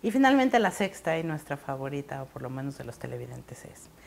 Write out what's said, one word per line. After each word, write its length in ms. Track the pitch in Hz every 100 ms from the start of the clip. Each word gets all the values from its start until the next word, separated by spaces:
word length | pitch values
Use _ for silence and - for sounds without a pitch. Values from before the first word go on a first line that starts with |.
Y 80 | 196
finalmente 480 | 247 269 269 254 240
la 120 | 196
sexta 480 | - 196 - - 165
y 60 |
nuestra 320 | 165 156 - 139
favorita, 640 | - 135 139 143 143 135
o 40 | 135
por 160 | -
lo 80 | 127
menos 260 | 131 139 139
de 60 |
los 140 | 127 -
televidentes, 640 | 123 123 123 123 120 -
es, 240 | - - - -